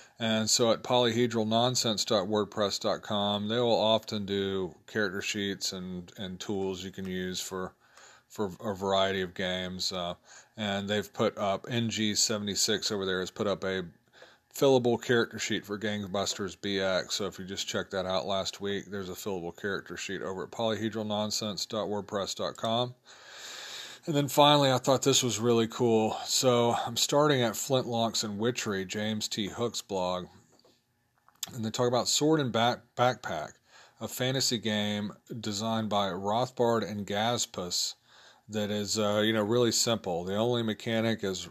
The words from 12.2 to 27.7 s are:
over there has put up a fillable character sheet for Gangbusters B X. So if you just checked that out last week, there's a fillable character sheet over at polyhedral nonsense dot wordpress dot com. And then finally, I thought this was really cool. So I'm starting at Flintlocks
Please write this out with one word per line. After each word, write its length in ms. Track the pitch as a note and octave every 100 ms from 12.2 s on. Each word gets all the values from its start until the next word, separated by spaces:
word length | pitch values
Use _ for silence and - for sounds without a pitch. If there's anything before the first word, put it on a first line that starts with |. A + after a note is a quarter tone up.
| - G#2+ G#2 F#2 - G#2 -
over 140 | G#2
there 160 | F#2+ F#2
has 100 | F2+
put 160 | - G2+
up 160 | F#2
a 220 | F#2+ F#2+ F2 - _ - - _ _
fillable 460 | - C#3 C3 A#2+ A2+
character 380 | - A#2+ A2+ A2
sheet 280 | - G#2 -
for 120 | G2+
Gangbusters 800 | G#2+ G#2 G2 G2 G2 - G2 -
B 220 | G2+ G2
X. 360 | F#2+ F#2 - -
So 100 | G2
if 120 | -
you 60 |
just 240 | F#2 F#2+ -
checked 220 | G#2 F2+
that 160 | G2 F#2
out 180 | F#2
last 340 | - G2 F#2 -
week, 280 | G2+ G2+ F2
there's 240 | G2+ F#2
a 20 |
fillable 420 | F2+ - F#2+ E2+
character 440 | - G#2 F#2 - E2+
sheet 240 | - F#2
over 220 | C2 F#2
at 60 | D#2+
polyhedral 560 | - A2+ G#2 A2 A2 G#2+
nonsense 600 | G#2 G#2+ G2+ A2 F2+ -
dot 220 | A2 F#2
wordpress 460 | G#2 F#2+ G2+ F#2
dot 220 | - F2+ -
com. 380 | A2+ A2+ B2 B2+ - - - - - - - - - - -
And 80 |
then 140 | C#3+ C#3+
finally, 420 | - C#3+ D3 C#3
I 80 | B2+
thought 240 | - C3
this 200 | C#3+ B2+
was 180 | B2 G#2+
really 260 | A#2+ A#2 A2+
cool. 500 | - A#2+ A2+ A2 -
So 520 | - - C3 A#2+ A#2+ A2 -
I'm 100 | A#2
starting 460 | - D3 D3+ C#3
at 120 | A#2+
Flintlocks 680 | G2+ -